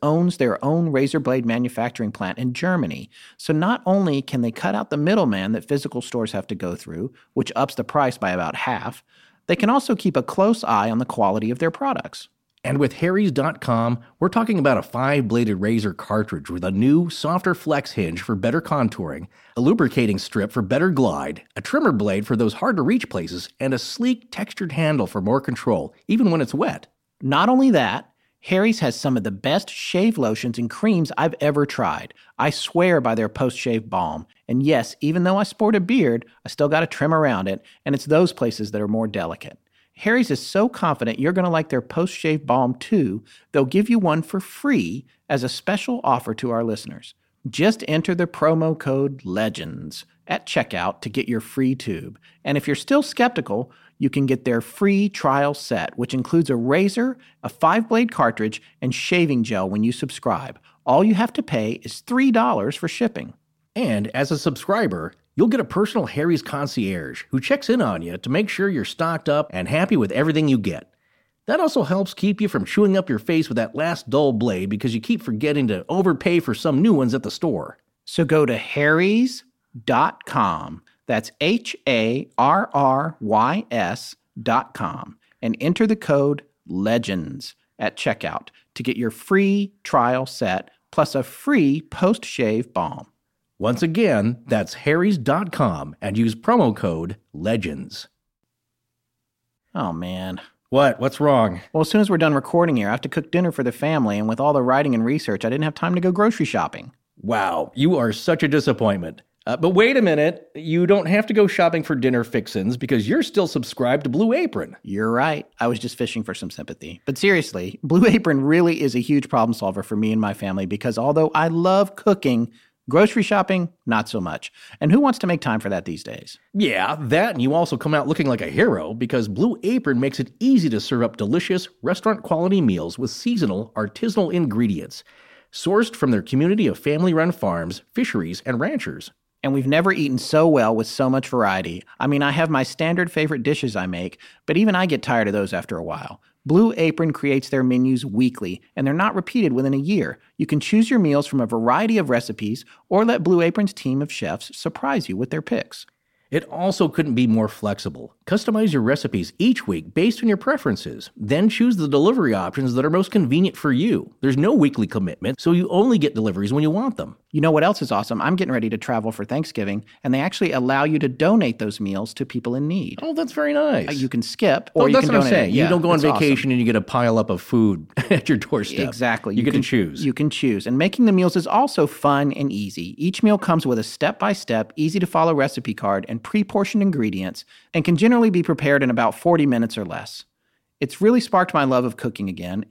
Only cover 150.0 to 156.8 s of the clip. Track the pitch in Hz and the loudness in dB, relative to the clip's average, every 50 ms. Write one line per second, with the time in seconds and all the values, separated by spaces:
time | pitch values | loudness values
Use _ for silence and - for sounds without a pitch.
150 | 110 71 64 - _ _ _ - - - 147 151 - - - 214 226 226 269 240 | -2 -2 -6 -12 _ _ _ -6 -2 0 0 -2 0 2 4 4 4 4 4 2
151 | 185 156 143 143 139 - - 139 120 110 117 113 113 120 123 156 214 220 226 214 | 4 4 2 2 0 0 0 0 0 0 0 0 2 2 2 2 2 2 2 0
152 | 170 135 123 117 - - 110 - 107 104 110 120 - _ - _ _ - - 190 | 2 2 0 0 0 -2 -8 -6 -4 -6 -6 -6 -10 _ -20 _ _ 0 2 2
153 | 220 226 233 - 156 175 180 175 170 170 165 - 208 196 - - - 135 127 139 | 4 4 2 2 2 2 4 4 4 2 2 0 -2 -2 -2 -4 -4 -2 -2 -2
154 | 147 - - - 113 85 78 107 - - - - - 160 - - - - 277 233 | -2 -4 -6 -6 -6 -6 -6 -6 -8 -14 -14 -8 -8 -8 -8 -4 -4 -2 -2 -2
155 | - - 92 92 123 - - 160 151 - 240 226 - - - - - _ _ _ | -2 -4 -4 -6 -4 -4 -4 -6 -4 -4 -4 -4 -4 -6 -12 -20 -20 _ _ _
156 | _ _ _ _ _ - - 151 - - - 156 175 196 190 - | _ _ _ _ _ -4 -4 -4 -4 -4 -6 -2 -2 -2 0 2